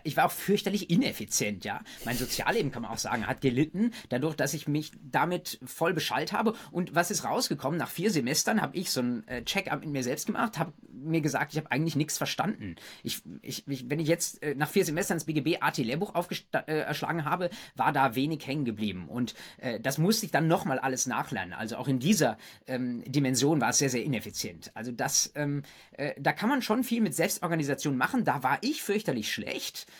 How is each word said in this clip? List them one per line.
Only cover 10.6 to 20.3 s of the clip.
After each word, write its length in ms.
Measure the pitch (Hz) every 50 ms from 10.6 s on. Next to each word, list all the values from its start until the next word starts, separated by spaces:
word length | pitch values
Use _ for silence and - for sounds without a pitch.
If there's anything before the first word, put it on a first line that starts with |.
| - - - - - -
mir 320 | 80 117 139 160 165 160
gesagt, 320 | 147 151 127 - 147 -
ich 60 | - 156
habe 120 | 147 -
eigentlich 240 | 123 135 160 165 151
nichts 220 | 143 151 - -
verstanden. 600 | - - - - - 147 190 220 - 110 92 82 - - - - -
Ich, 180 | - - - - - 80 85 -
ich, 260 | - - - - - -
ich, 220 | 139 127 127 123
wenn 100 | 147 160
ich 80 | 160 147
jetzt, 340 | 165 170 - - - -
äh, 120 | - 151 131
nach 160 | 135 151 -
vier 160 | - 196 175
Semestern 320 | 160 - 170 202 - 185 160
das 60 | -
B 100 | - 156
G 80 | 151
B 160 | 123 151 170 -
A-T-Lehrbuch 540 | 139 156 - - 120 110 135 165 202 - -
aufgeschla-, 500 | 170 175 - 156 - - _ - - -
äh, 120 | - 156 156
erschlagen 480 | - - 147 - 151 151 160 170 143
habe, 240 | 147 160 - 180 170 - - - - -
war 160 | - 117 151
da 220 | 147 139 135 135 107
wenig 320 | 123 139 156 165 143 -
hängen 180 | - 135 151 139
geblieben. 460 | 117 107 95 110 104 92 92 85 67
Und, 240 | 104 123 123 107 - - - - - -
äh, 200 | - 127 113 101
das 200 | 117 135 135 156
musste 260 | 160 196 226 - -
ich 80 | 156